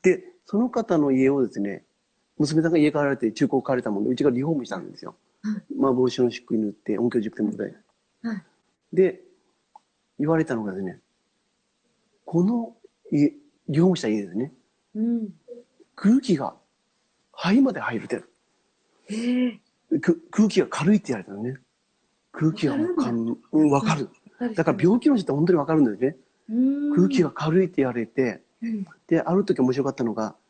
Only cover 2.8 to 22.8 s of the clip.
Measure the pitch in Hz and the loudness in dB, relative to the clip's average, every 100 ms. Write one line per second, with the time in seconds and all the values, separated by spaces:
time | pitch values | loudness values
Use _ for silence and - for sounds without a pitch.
2.8 | 147 147 143 135 113 107 135 135 131 127 | 2 2 0 0 -2 0 0 0 0 -2
3.8 | 120 101 110 123 143 123 147 151 117 95 | -2 -2 -2 0 0 0 -2 -4 -4 -10
4.8 | - - - - _ _ 214 208 - 131 | -12 -16 -18 -18 _ _ -8 -8 -8 -2
5.8 | 135 127 127 127 123 - _ 117 104 - | 0 2 0 0 -2 -2 _ -4 -4 -6
6.8 | - 104 120 120 107 - 104 98 98 - | -6 -2 0 -2 -4 -4 -4 -4 -10 -10
7.8 | _ _ _ _ 233 202 _ _ _ _ | _ _ _ _ -10 -10 _ _ _ _
8.8 | _ 170 185 - _ _ _ _ _ _ | _ 0 0 0 _ _ _ _ _ _
9.8 | _ _ _ - 147 160 156 117 104 95 | _ _ _ -6 0 0 0 -4 -6 -8
10.8 | 92 78 _ _ _ _ _ _ _ _ | -10 -12 _ _ _ _ _ _ _ _
11.8 | _ _ _ _ - 165 185 240 233 _ | _ _ _ _ -4 0 0 0 -6 _
12.8 | _ _ - 147 143 - _ _ - 147 | _ _ -4 2 2 0 _ _ -4 2
13.8 | 185 175 110 107 98 95 143 _ _ _ | 2 2 -2 -2 -4 -6 -6 _ _ _
14.8 | _ 214 233 233 208 170 - - _ _ | _ -6 -4 -4 -6 -14 -20 -20 _ _
15.8 | _ - 196 254 254 156 - - _ _ | _ 0 2 4 2 -2 -2 -10 _ _
16.8 | _ _ _ _ _ - 175 226 269 175 | _ _ _ _ _ -6 2 4 4 0
17.8 | 110 113 - 117 - _ _ _ _ _ | -6 -6 -6 -8 -8 _ _ _ _ _
18.8 | _ _ - 214 240 247 247 214 _ _ | _ _ -10 -6 -2 0 -2 -4 _ _
19.8 | _ - - 165 - - 214 190 135 - | _ -2 0 -2 -2 2 2 2 0 -2
20.8 | 151 208 - 113 92 101 120 135 _ _ | 2 2 0 -8 -8 -10 -10 -10 _ _
21.8 | _ _ _ _ _ - 156 151 147 - | _ _ _ _ _ -2 -2 0 -2 -2